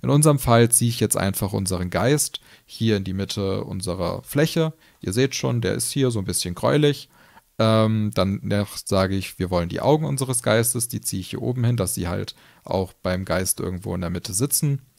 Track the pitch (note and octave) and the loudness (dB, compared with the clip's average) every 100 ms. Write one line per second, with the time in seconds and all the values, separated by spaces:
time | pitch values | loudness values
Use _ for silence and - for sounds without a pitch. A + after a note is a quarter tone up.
0 | B2 C#3+ D3+ C#3+ - A#2 A#2 - A#2+ A#2 | 4 4 6 4 4 6 6 4 0 0
1 | G#2+ - F#2 F#2+ G2 G#2+ F#2+ F2+ F2+ F2 | 0 2 0 0 -2 -2 -2 -2 -2 0
2 | A2 D3 - - - - _ - A2+ G#2 | 2 2 0 -6 -16 -20 _ -2 0 2
3 | F#2+ F#2+ G2 - G2 G2 - G2 F#2 F2+ | 0 -4 -4 -2 -2 -2 -4 -6 -6 -4
4 | F2 F2+ - C#3 D#3+ - D#3+ - _ _ | -4 -4 -4 0 2 2 -2 -4 _ _
5 | - G2+ C3 - C3+ A#2+ F#2 G#2 A#2 - | -4 0 0 0 -2 0 0 -2 -2 0
6 | C3 A2+ F#2+ F2+ F2+ F2 A#2 D3 D3 C#3+ | 0 0 -2 -4 -4 -2 2 4 4 0
7 | - _ - - _ _ A2 A2 A2 A2 | -8 _ -20 -20 _ _ 4 4 4 2
8 | G#2+ G#2 F#2+ G2 G2 G2+ G2+ - - G2 | 0 0 0 0 -2 -2 -2 -6 -2 2
9 | F#2+ G2 F#2 - F2+ F2+ E2+ A2 B2 D3+ | 2 0 -4 -6 -2 0 -2 -2 2 2
10 | D#3 C#3 C3 B2+ - A2 A#2 B2 A#2 A2 | 2 -2 -2 -2 2 2 2 -2 -4 -6
11 | - G2 F#2 - A#2 B2 A#2 A#2+ F2+ - | -6 -6 -6 -6 -4 0 2 2 0 -2
12 | F2 F#2+ G2 - - _ - F#2+ F#2 - | -4 -4 -6 -12 -20 _ -4 -2 -2 -6
13 | F2+ F#2 F#2 F2 F#2 - F2 F#2 G2 F2+ | -4 -4 -2 -2 0 -2 -4 -6 -6 -4
14 | F2 F2 - F#2 C#3 - D3+ C#3 - | -4 -4 -4 -4 -2 0 0 -2 -6